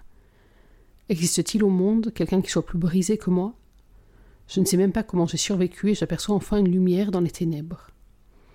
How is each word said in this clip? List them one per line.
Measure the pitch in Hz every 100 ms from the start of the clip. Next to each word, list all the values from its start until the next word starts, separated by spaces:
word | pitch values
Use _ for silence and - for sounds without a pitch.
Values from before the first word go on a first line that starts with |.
| - - - _ _ _ - - _ _ -
Existe-t-il | 170 170 - 165 220
au | 208
monde | 185 190 220 226
quelqu'un | - 170 185
qui | 185
soit | 175 -
plus | 170
brisé | 170 185 180 220
que | 190
moi ? | 180 196 - _ _ _ - - - - - -
Je | -
ne | 185
sais | 180
même | 196
pas | 196
comment | 214 180 170
j'ai | 160
survécu | - 196 180 - 196
et | 214
j'aperçois | 160 165 - 202
enfin | - 208
une | 190
lumière | 185 185 180 208
dans | 185
les | 175
ténèbres. | - 165 151 160 175 - - - _ _ - _